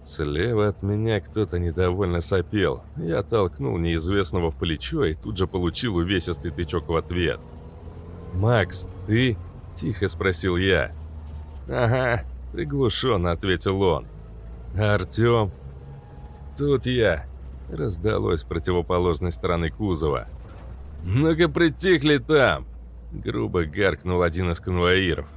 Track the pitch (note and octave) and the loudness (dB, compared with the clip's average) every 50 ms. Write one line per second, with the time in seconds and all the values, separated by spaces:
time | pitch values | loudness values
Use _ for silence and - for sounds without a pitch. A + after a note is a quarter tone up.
0 | - - - - D#2+ D2 D2 D2+ F2+ A#2 A#2+ G#2+ G#2 G#2 G2 - - G2 G#2 G#2 | -8 -8 -4 -4 -2 -2 0 0 0 0 2 2 2 2 0 0 -2 -2 0 0
1 | A2 A2+ A2+ G#2 - - - G#2+ G#2+ F#2 - F2+ F2 F2 D#2+ F2+ F#2 F2+ F2+ F#2 | 0 2 0 0 -2 -4 -2 -2 -2 0 0 -2 0 0 0 2 2 2 2 2
2 | G2+ F2+ F2 F2 E2+ - - F#2+ E2+ - - G#2+ F#2+ D#2 C2 - - - - C#3+ | 0 2 2 0 0 2 2 0 0 0 0 2 2 2 2 0 -6 -14 -10 -8
3 | D#3+ E3+ E3 C3+ - - - A2+ G2 F2 - - C#3 C3 A2+ F2+ E2+ E2+ E2+ E2 | -4 -2 -2 -2 -2 0 2 2 2 2 0 -2 -4 -2 -2 0 0 2 0 0
4 | D#2 F2+ G2+ G2+ F#2+ - - F#2+ E2+ E2 D2+ - - F2 D#2 D2 - - D3+ E3 | 0 0 0 0 0 0 0 0 0 0 0 -2 -2 -2 -2 -4 -4 -4 -2 0
5 | C3+ E2+ D#2 - - D2 - - F#2+ E2 - F#2+ F2+ E2+ E2 - - B2 A#2 - | 0 0 0 -2 -6 -8 -2 -2 -2 0 0 0 0 0 -2 0 -2 0 2 2
6 | E2+ F2 G2+ F#2 E2+ - F2 D2 - E2+ D2 - F2 D2+ - F2 D2 - E2+ D#2+ | 2 2 2 0 0 0 -4 -4 -6 -8 -4 -4 -6 -2 -2 -4 -2 0 0 0
7 | D#2 - F2 F2 F2 D2+ B1+ - - - - - - - - - - - - - | 0 0 -2 0 0 0 0 -2 -8 -16 -18 -16 -16 -16 -16 -16 -16 -16 -16 -14
8 | - - - - - - - F#2 G2 A2+ A#2+ A#2 F#2+ E2+ - - - - - - | -16 -14 -14 -14 -14 -8 -4 0 2 4 4 4 4 2 -2 -6 -8 -8 -12 -12
9 | - - G#2+ A2+ B2+ C3 A2+ - - - - - - - - - - - G#2+ - | -4 0 2 2 4 2 0 -2 -6 -14 -16 -16 -16 -14 -10 -6 -4 -4 -2 0
10 | G2+ F#2 - E2 F#2+ F#2+ F2+ - - G2 F2+ F2+ F#2 G2 F#2 E2 C2 - - - | 0 -2 0 0 0 0 2 2 2 2 2 2 4 4 4 4 2 0 -4 -12
11 | - - - - - - - - - - - - - - C3+ B2+ B2 A2 A#2 C3 | -14 -12 -14 -14 -14 -12 -12 -12 -12 -12 -14 -14 -10 -6 -2 2 2 4 4 4
12 | C3 B2+ A#2 A#2 - - - - - - - - - D3+ C#3+ C#3+ C3+ A2+ - - | 2 2 2 0 -2 -6 -10 -12 -12 -10 -6 -6 -6 -4 0 2 2 2 2 2
13 | - B2+ A#2 F#2+ F2 F2 E2+ D#2+ - G2+ F#2 E2 - G2 F#2+ G2 G2 F#2 E2 C2+ | 2 2 2 4 4 2 0 0 2 0 0 2 2 0 2 4 4 4 2 2
14 | A#1+ - - - - - - - - - - - - - - F2 G#2+ G#2+ G#2 G2+ | -2 -8 -16 -16 -16 -16 -16 -16 -14 -14 -14 -14 -12 -8 -4 0 2 2 2 2
15 | F#2 E2 - - A2+ A#2+ A#2+ A#2 G#2+ F#2+ - - - - - - - - - - | 0 0 0 2 4 4 6 4 2 0 -2 -8 -14 -16 -16 -16 -16 -16 -16 -16
16 | - - - - - - - - - - - - C#3+ C#3+ C#3+ B2 - A#2+ B2+ B2 | -16 -18 -18 -16 -16 -16 -16 -16 -16 -16 -8 -4 0 2 2 2 2 2 2 4
17 | A2+ G2 E2+ D#2 - - - - - - - - - - - D#3+ D3+ B2 F#2 E2+ | 4 4 4 2 -2 -8 -12 -14 -14 -14 -14 -14 -12 -10 -6 -4 -2 -2 -2 0
18 | E2+ G#2+ G#2+ G2 G2+ G#2 F2+ E2 - - F2 E2+ D#2 - F2+ F2 E2+ - F#2 F2+ | 0 0 2 2 2 2 0 0 -2 -2 -4 -4 0 2 2 2 2 2 2 2
19 | F2+ F2+ E2+ D2 F#2 F2+ E2+ - - F2+ F2 E2+ E2+ D#2+ - - G#2+ G2+ F2+ D2+ | 4 2 2 0 0 -2 -2 -2 0 0 0 2 0 -2 -2 -2 -2 -2 0 0
20 | D#2 D#2 C#2 B1 A1 - - - - - - - - - - - - - - - | 0 0 0 0 -2 -6 -12 -14 -14 -14 -16 -14 -14 -14 -14 -14 -14 -14 -12 -10
21 | D#2+ E2+ F#2+ A#2+ D3 D#3+ E3 D#3 F3 E3 C#3 E3+ E3+ D#3+ C#3 - - F#3+ F3+ D#3 | -4 0 2 2 4 4 4 4 4 4 4 4 4 4 2 2 4 4 4 6
22 | C3 D3+ D3 C#3 A#2+ D#3 D#3 D3+ C3 A2 E2 C#2 C2 - - - - - - - | 6 4 4 4 4 4 6 6 6 6 4 2 -2 -10 -14 -16 -16 -16 -18 -16
23 | - - - - - - A#2 A2+ A2+ G#2+ - F2+ E2+ D2+ D2 F#2+ G2+ F#2+ D#2 - | -16 -12 -12 -8 -6 -4 -2 -2 -2 0 0 0 0 0 0 2 4 4 2 2
24 | - F2+ F2+ F2+ F2+ F2 D#2+ F2 F#2 F2+ E2+ E2+ - - F#2 F2+ F2 F2 F2+ F#2+ | -2 0 2 4 4 2 2 0 0 0 0 -2 -2 -2 0 2 4 6 6 6
25 | F#2+ F2+ D#2 C#2+ D2 - - | 6 4 0 0 -4 -10 -14